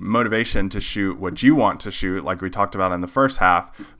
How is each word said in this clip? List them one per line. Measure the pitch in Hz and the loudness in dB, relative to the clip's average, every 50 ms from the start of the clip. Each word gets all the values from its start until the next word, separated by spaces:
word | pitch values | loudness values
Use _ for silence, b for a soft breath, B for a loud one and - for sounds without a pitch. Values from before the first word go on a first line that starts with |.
motivation | 92 98 110 117 120 110 110 110 113 - - - 98 98 | -6 -2 0 0 0 0 0 -2 -2 0 0 0 0 0
to | 98 101 | -2 -4
shoot | - - - 104 98 95 85 - | -6 -4 -4 -2 -2 -2 -2 -4
what | 95 90 85 - | -6 -8 -4 2
you | 123 131 156 | 4 6 6
want | 147 113 98 82 - | 6 4 2 0 -2
to | - 101 | -6 -8
shoot, | 95 - - 92 92 95 71 | -6 -4 -4 -2 -2 -4 -4
like | 87 92 87 | -4 -6 -4
we | 95 92 | -6 -6
talked | - 107 101 - - | -2 -2 -2 -2 -2
about | 101 92 92 | -2 -2 -2
in | 90 87 | -2 -2
the | 90 87 | -4 -4
first | - 131 135 131 - - | 0 0 2 2 2 4
half, | 95 92 87 85 - - - - - - - - | 4 4 4 4 2 -4 -12 -18 -18 -18 -18 -6